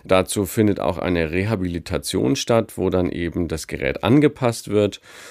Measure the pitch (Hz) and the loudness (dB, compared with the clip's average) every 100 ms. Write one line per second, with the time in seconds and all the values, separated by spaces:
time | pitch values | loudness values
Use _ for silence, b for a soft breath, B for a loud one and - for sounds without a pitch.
0 | - 92 90 - 98 - 107 98 65 87 | 2 2 2 0 -2 2 2 2 -2 -2
1 | 87 87 80 85 104 110 90 85 80 80 | 0 0 0 0 -2 -2 -2 -6 -4 -6
2 | - 92 120 135 - 117 - - 95 90 | -2 -2 0 0 2 0 0 -2 0 2
3 | 90 - 85 80 85 80 - 73 67 71 | 0 -2 -4 -4 -4 -4 -8 -4 -4 0
4 | 92 139 147 - 123 117 - 107 104 - | 2 4 4 2 -2 -2 -2 2 2 -2
5 | B B B | B B B